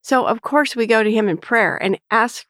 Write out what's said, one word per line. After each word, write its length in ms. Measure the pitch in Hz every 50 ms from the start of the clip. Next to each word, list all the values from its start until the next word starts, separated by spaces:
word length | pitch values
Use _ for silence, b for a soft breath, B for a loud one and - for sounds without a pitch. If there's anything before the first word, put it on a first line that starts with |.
| _
So, 240 | - 269 254 233 -
of 140 | 226 226
course, 340 | - - 277 294 294 - -
we 100 | 240 226
go 160 | 220 226 220
to 80 | 214 214
him 180 | 220 220 214 202
in 100 | 165 -
prayer 380 | - - 240 226 208 160 -
and 220 | - - 190 190 - _ _
ask 380 | 208 226 226 240 - - -